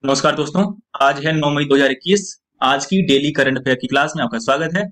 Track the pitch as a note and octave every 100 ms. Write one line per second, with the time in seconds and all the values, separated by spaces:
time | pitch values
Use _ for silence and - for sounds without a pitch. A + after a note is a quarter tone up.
0 | C#3 C3+ D#3 D3 D3 F3+ G3+ - _ -
1 | C#3 C#3+ D3 D#3 D3 D3 D3 C#3 C#3 C3
2 | E3+ G3 - - _ _ C3 C#3 - F#3+
3 | D3+ C#3 C#3+ D3+ C3+ C3 C3 B2+ - C#3
4 | D3+ D#3 A#2+ A2+ A2+ C#3 D#3+ F3 G3+